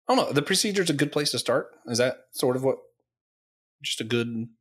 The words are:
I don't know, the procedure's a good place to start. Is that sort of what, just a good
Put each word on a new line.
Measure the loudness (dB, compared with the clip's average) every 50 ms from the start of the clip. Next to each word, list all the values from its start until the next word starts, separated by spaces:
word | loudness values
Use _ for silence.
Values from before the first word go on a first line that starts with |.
| _
I | 0 2
don't | 2 2
know, | 2 2
the | 0
procedure's | 2 2 0 0 0 0 0 0 0 0
a | 2
good | 0 0 0 0
place | -2 -2 -2
to | -2 -2
start. | 0 0 0 0 -2 -4 -10 -18 -10
Is | -4 0
that | 0 2 0 0 -4 -12 _
sort | -6 0 0 2 2
of | 2 0
what, | 0 0 -2 -6 _ _ _ _ _ _ _ _ _ _ _ _ _ _ _ _ _ _ _
just | -8 -8 -6 -6
a | -4
good | -2 -2 -2 0 -2 -4 -6 -8 -10 -10 _